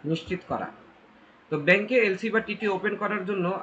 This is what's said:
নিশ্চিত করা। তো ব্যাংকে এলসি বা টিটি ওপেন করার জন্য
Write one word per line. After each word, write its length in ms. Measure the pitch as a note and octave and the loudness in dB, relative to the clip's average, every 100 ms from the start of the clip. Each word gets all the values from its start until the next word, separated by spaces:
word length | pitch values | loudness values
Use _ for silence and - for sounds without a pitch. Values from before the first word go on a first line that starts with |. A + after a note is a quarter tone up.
| D3 | -4
নিশ্চিত 340 | D#3+ - F3+ - | -4 -2 -8 -4
করা। 200 | B2 A#2 - - - - - - - - | -6 -6 -12 -20 -20 -20 -20 -20 -20 -6
তো 100 | D3+ | -2
ব্যাংকে 360 | D3 G3 G#3+ B3 | 4 4 6 4
এলসি 340 | G#3+ F#3 A3 | 4 2 0
বা 100 | G3+ | 0
টিটি 280 | - G#3 G#3+ | 0 -4 -2
ওপেন 280 | F#3 G3+ G#3 | 0 -2 -2
করার 300 | G3+ G#3 F#3 | -2 -2 -4
জন্য 340 | G3 F3 F#3 | -2 0 -2